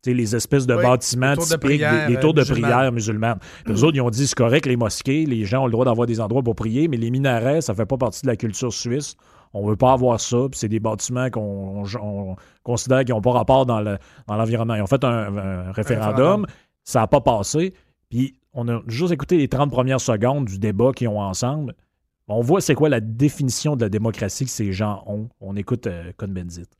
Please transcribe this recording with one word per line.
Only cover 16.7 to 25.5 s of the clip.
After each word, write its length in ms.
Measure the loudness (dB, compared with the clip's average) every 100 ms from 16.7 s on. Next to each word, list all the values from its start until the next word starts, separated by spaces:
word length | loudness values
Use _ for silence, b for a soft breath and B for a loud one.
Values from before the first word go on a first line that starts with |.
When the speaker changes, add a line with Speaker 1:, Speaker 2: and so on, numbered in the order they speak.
| _
Speaker 1:
ça 200 | -4 0
a 40 | 4
pas 140 | 4
passé, 520 | 4 0 0 -2 -2 -6 b b _
puis 240 | -4 -4 -4 _
on 160 | -8 -4
a 140 | -4 -4
juste 240 | -4 -2
écouté 240 | -2 2 2
les 100 | 2
trente 240 | 0 0
premières 300 | 0 0 0
secondes 460 | 0 2 2 0 -2
du 120 | -2
débat 320 | -2 2 2
qu'ils 140 | 2 -2
ont 140 | -2
ensemble. 540 | -4 -4 -4 -4 -8 -12 _ _ _ _ -6
On 140 | -2
voit 200 | 2 2
c'est 140 | 2
quoi 140 | 2 4
la 100 | 2
définition 760 | 0 0 0 2 -2 -2 -2 0
de 60 |
la 60 | 0
démocratie 560 | 0 -2 -2 -6 -4
que 60 | -6
ces 220 | -4 -4
gens 320 | -2 -4 -4 -8
ont. 220 | -8 -8 _
On 140 | -10